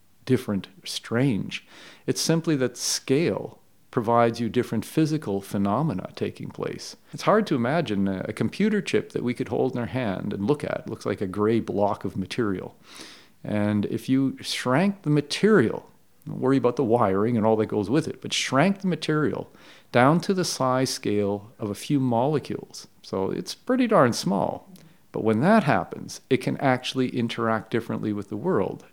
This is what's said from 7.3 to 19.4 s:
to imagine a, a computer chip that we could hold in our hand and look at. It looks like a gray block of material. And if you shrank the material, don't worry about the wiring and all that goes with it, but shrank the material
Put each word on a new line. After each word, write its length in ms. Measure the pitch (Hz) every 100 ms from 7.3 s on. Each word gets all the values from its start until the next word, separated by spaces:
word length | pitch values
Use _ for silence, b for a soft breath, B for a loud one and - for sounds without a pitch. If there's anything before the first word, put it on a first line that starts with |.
| 208 208
to 60 |
imagine 540 | 139 120 165 135 101 98
a, 160 | 95 110
a 40 |
computer 480 | 110 110 - 208 208
chip 300 | - - -
that 100 | -
we 120 | 123
could 140 | 120 131
hold 240 | 127 127
in 60 | 123
our 80 | 117
hand 460 | 127 113 92 104
and 140 | 101 104
look 180 | 147
at. 200 | - - -
It 40 |
looks 140 | 113
like 160 | 113 101
a 60 | 95
gray 340 | 90 107 113
block 440 | 107 95 101 104
of 120 | 98 95
material. 580 | 95 - 107 90 - - B B B B B _
And 400 | - 104 104 104 101
if 220 | 120 -
you 300 | 131 135 135
shrank 600 | - - 127 131 202 202
the 80 | 151
material, 800 | 147 143 - 202 208 110 - - - _ _ -
don't 140 | 101
worry 160 | 127 135
about 200 | 123 123
the 80 |
wiring 520 | 123 120 107 95 110 120
and 80 |
all 120 | 110 110
that 100 | 107
goes 240 | 107 98
with 180 | 147 -
it, 140 | -
but 100 | -
shrank 480 | - - 131 180 196
the 60 | 185
material 680 | 156 - 151 131 -